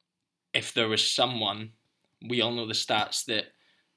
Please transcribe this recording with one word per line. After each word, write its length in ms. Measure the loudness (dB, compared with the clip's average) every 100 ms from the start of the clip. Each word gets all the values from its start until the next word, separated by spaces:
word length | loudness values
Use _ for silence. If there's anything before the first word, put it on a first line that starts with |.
| _ _ _ _ _
if 220 | -2 -2
there 140 | 0 2
was 180 | 2 2
someone, 640 | 2 2 2 -2 -2 -8 -14 _ _ _ _ -4
we 120 | 0
all 100 | 0
know 140 | 0 -4
the 80 |
stats 500 | -4 0 0 0 -2
that 220 | -2 -2 -4 _ _ _ _